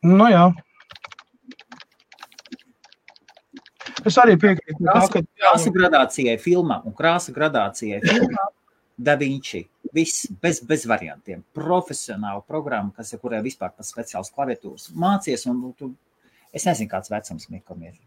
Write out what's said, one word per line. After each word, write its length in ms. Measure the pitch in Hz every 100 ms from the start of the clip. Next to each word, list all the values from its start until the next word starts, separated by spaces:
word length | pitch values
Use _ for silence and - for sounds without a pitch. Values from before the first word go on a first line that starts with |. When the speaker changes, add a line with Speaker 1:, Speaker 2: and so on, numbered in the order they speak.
Speaker 1:
Nu 240 | 170 190 233
jā. 140 | 185 180 175 - _ _ - - - _ _ - - _ - - _ _ _ - - - 262 _ _ _ _ _ _ _ - _ - _ _ - - 220
Es 80 | 190
arī 220 | 240 180
piekrītu, 380 | 202 180 - 156
Speaker 2:
Krāsu, 300 | 175 208 196
Speaker 1:
tā, 80 | 190
ka 220 | 165 _
Speaker 2:
krāsu 300 | 202 165 165
gradācijai 640 | 180 180 151 127 - 123 113
filmā 380 | - 175 170 98 113
un 60 | 104
krāsu 380 | 156 170 170 131
gradācijai 640 | 156 135 101 - 110 101
filmā 460 | 110 220 247 226 196 _ _ _ _ -
DaVinci. 640 | 123 143 139 135 - 92 - _ -
Viss, 320 | 156 160 - - 92
bez, 220 | 170 160
bez 220 | 120 156 117
variantiem. 540 | 107 82 71 - 90 -
Profesionāla 880 | - 151 180 175 139 - 101 104 101 -
programma, 460 | 156 147 117 101 98
kas 160 | 110
ir, 80 | 104
kurai 220 | 120 113
vispār 300 | 113 - 90 _
pat 80 |
speciāls 480 | 104 - 117 - 95
klaviatūras. 560 | - 135 120 - 67 - 117
Mācies 480 | 175 196 180 123 127
un 80 | 123 127 123
tu, 140 | 135 127 _ _ _ _ _
es 160 | -
nezinu, 240 | 185 135 107
kāds 240 | 95 -
vecums 380 | 107 - 82 -
Mikam 320 | 92 _ 90
ir. 160 | 82 -